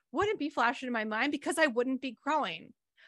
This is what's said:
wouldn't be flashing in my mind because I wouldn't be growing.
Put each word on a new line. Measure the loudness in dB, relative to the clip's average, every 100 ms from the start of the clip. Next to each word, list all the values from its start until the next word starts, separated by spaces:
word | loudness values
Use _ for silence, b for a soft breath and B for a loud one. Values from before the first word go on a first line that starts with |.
| _
wouldn't | 0 0 0
be | -2
flashing | 2 2 0 -2
in |
my | -2
mind | -2 0 0
because | 0 -2 2
I | 2
wouldn't | 2 0 -2
be | -4 -6
growing. | -2 0 0 -4 -12 -20 _ b